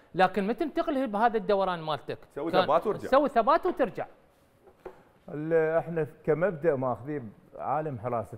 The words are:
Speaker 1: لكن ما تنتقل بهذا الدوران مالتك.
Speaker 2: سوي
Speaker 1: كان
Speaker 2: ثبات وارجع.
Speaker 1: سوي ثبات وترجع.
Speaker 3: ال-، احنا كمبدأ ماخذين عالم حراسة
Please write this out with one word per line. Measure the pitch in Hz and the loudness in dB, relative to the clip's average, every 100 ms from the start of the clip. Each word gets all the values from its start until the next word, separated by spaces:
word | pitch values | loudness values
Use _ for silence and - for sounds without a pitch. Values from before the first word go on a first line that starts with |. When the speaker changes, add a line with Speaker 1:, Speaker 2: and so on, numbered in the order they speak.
| _ 160 | _ 2
Speaker 1:
لكن | 185 208 196 | 2 2 -2
ما | |
تنتقل | 240 320 - 330 269 262 | -2 -4 -2 -2 -2 -2
بهذا | 202 233 220 | 2 2 2
الدوران | 185 202 190 175 | 0 0 0 -2
مالتك. | 156 143 - 120 - - | -4 -6 -6 -10 -10 -8
Speaker 2:
سوي | 160 | -2
Speaker 1:
كان | 180 180 | 2 4
Speaker 2:
ثبات | 160 220 | 2 2
وارجع. | 190 - | -4 4
Speaker 1:
سوي | 262 285 | 4 4
ثبات | 233 220 330 370 | 2 4 4 2
وترجع. | - 233 151 - - _ _ _ _ _ _ - - _ _ - | 0 -2 -2 -10 -12 _ _ _ _ _ _ -20 -20 _ _ -14
Speaker 3:
ال-، | 147 156 165 156 160 | -8 0 2 4 0
احنا | 160 170 147 - - | 0 -2 -4 -4 0
كمبدأ | 151 185 156 160 135 | 2 2 0 0 2
ماخذين | 131 117 131 151 113 - _ - | 0 -4 -6 -8 -10 -16 _ -10
عالم | 82 143 156 127 | -4 -2 -4 -6
حراسة | 123 120 101 | -4 -4 -4